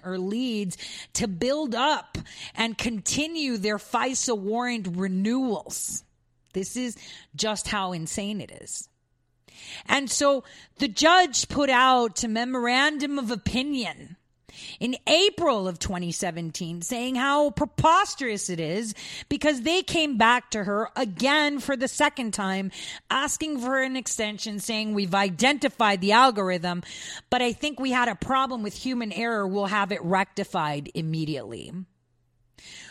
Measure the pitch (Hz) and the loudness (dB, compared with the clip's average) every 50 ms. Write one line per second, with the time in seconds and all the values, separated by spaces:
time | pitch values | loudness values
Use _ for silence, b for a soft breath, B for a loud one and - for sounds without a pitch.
0 | - 185 185 185 185 190 208 233 254 254 226 214 208 185 165 B B B B B | -8 -8 -6 -4 -4 -4 -2 -2 -2 -2 -2 -2 -2 -4 -6 B B B B B
1 | B B _ - - 220 185 165 240 247 277 302 311 269 220 226 254 294 302 240 | B B _ -4 -4 -4 -2 -2 0 0 0 0 -2 -2 -2 0 2 2 2 0
2 | - - _ - - B B B B B B - 226 233 220 - - 240 233 208 | -2 -8 _ -12 -12 B B B B B B -2 -2 -2 -2 -2 -4 -4 -4 -2
3 | - - - 262 294 320 330 330 302 269 240 220 185 214 214 202 - - - 233 | -4 -2 -2 -2 -2 -2 -2 -4 -2 -2 -2 0 0 -2 -2 -2 -6 -2 -2 0
4 | 240 262 269 - - - 240 214 190 196 214 233 247 247 240 233 196 185 170 180 | 0 0 -2 -2 -2 -2 -2 -2 -2 -2 -2 -2 -2 -2 -2 -4 -4 -4 -4 -2
5 | 190 196 185 185 190 220 240 262 269 254 202 180 - - - - - - - - | -2 0 0 0 2 2 2 2 2 0 0 -2 -4 -8 -8 -6 -6 -6 -6 -8
6 | - _ _ _ _ _ _ _ _ _ _ 185 190 - - 240 254 247 220 B | -10 _ _ _ _ _ _ _ _ _ _ -6 -6 -4 -4 -4 -4 -4 -6 B
7 | B B B B B B _ 143 - 220 214 190 - - - 208 190 180 180 165 | B B B B B B _ -4 -2 -2 -2 -2 -4 -4 -2 -2 -2 -2 -4 -4
8 | 160 160 - - 202 202 214 202 135 - - - - - - - - - _ _ | -6 -6 -6 -4 -4 -4 -6 -6 -8 -10 -14 -18 -14 -12 -12 -12 -12 -14 _ _
9 | _ _ _ _ _ _ _ _ _ B B B B B B B B B - 277 | _ _ _ _ _ _ _ _ _ B B B B B B B B B 0 2
10 | 277 233 - - 285 285 277 269 B B B B B B B _ - 262 196 - | 2 0 -2 2 4 4 2 2 B B B B B B B _ -4 -4 0 4
11 | 285 311 349 370 359 330 240 - - - - 262 294 269 262 247 254 262 262 247 | 6 8 8 8 6 6 2 -2 -4 -2 0 0 2 4 6 6 8 8 8 6
12 | 240 226 180 - - 233 214 226 240 247 254 254 240 240 247 254 277 302 302 285 | 4 2 0 -2 -2 -2 0 0 -2 0 -2 0 2 2 4 4 4 2 2 0
13 | 285 294 285 277 262 214 247 196 - - - 247 262 294 294 262 233 175 147 - | -2 -2 -2 -2 -2 -2 -4 -2 -2 0 0 0 0 0 -2 -2 -2 -4 -6 -10
14 | - - 180 - _ _ _ _ _ B B B B B B B - 240 254 - | -14 -18 -20 -20 _ _ _ _ _ B B B B B B B -4 -4 -4 -4
15 | - - 294 330 381 415 - - 339 311 254 214 190 185 180 165 - - 196 175 | 2 4 4 6 6 4 2 2 2 2 2 2 0 -2 -4 -4 -4 -4 -4 -4
16 | 180 175 160 - - 180 165 165 170 165 151 - 185 160 170 175 165 - 254 233 | -4 -4 -4 -2 -4 -4 -4 -4 -6 -8 -6 -6 -6 -6 -6 -8 -6 -6 -4 -4
17 | 240 254 262 247 254 277 285 294 302 285 285 - 285 - - - - 320 330 370 | -2 -2 0 0 2 2 4 4 4 2 2 0 -2 -2 0 4 6 6 8 6
18 | 403 392 - - 277 240 214 202 - - 180 165 165 151 165 208 240 220 208 B | 6 2 -2 -4 -4 -2 -2 -2 -4 -4 -4 -4 -2 -2 -2 -2 -4 -6 -8 B
19 | B B B B B B 285 285 - 302 302 254 220 311 339 370 - - - 349 | B B B B B B -4 2 2 2 2 2 2 2 2 2 0 0 0 0
20 | 311 294 277 208 226 226 240 247 233 - - 220 202 190 202 208 220 - - - | 2 2 4 4 6 6 6 4 2 -2 -4 -4 -2 0 0 0 -2 -2 -2 -4
21 | 262 214 185 165 220 262 285 302 302 294 285 285 - - 277 247 254 254 - - | -4 -4 -2 0 2 4 4 4 4 2 0 -2 -2 -4 -2 -2 -2 -4 2 2
22 | 294 294 - - 247 220 190 - 202 190 190 190 196 190 B B B B B B | 2 2 2 0 -6 -4 -4 -2 -2 -2 -2 -2 -2 -4 B B B B B B
23 | B _ - 254 277 294 - - 311 311 302 262 233 254 269 269 262 262 262 262 | B _ 0 0 0 0 -2 -2 -4 -4 -4 -4 -2 0 0 0 0 0 -2 -4
24 | 240 - - - 220 214 208 202 - 226 208 208 185 - 226 214 214 214 214 208 | -4 -6 -4 -2 -4 -4 -4 -6 -8 -8 -6 -6 -6 -4 -4 -2 -2 -2 0 0
25 | 202 180 170 196 202 196 180 147 220 262 294 269 - 269 - - 233 208 202 190 | 0 2 2 2 2 2 2 4 4 4 4 4 2 0 2 4 2 4 4 4
26 | 175 196 208 226 262 269 233 208 196 185 185 175 165 180 175 175 170 B B B | 4 6 8 8 8 8 6 4 0 0 0 0 -2 -2 -4 -4 -6 B B B
27 | B B B B B B - 247 247 247 233 - - 302 294 233 262 269 247 254 | B B B B B B 2 2 2 2 0 -2 -4 -4 -4 -2 -2 0 2 2
28 | 247 233 208 - - - 262 262 269 254 254 240 208 208 - - - 262 262 247 | 2 2 0 -4 -2 0 2 2 2 0 -2 -4 -6 -6 -6 -6 -6 -4 -2 -2
29 | 240 214 196 - 233 233 233 214 202 190 190 202 202 196 202 208 202 190 208 175 | -4 -4 -4 -4 -2 -2 0 0 -2 0 0 -2 -2 0 0 0 0 0 -2 -4
30 | 170 170 185 190 196 - _ - 196 - - 185 156 151 147 147 143 - - - | -2 0 2 2 2 0 _ -6 -6 -4 -2 -2 -2 0 -2 -4 -6 -6 -6 -4
31 | 165 160 160 160 156 151 156 135 117 101 117 95 64 - - 180 185 - _ _ | -4 -2 -2 -2 -2 -2 -4 -6 -6 -8 -10 -12 -12 -12 -12 -12 -12 -14 _ _
32 | _ _ _ _ _ _ _ _ _ _ _ B B B B B B B | _ _ _ _ _ _ _ _ _ _ _ B B B B B B B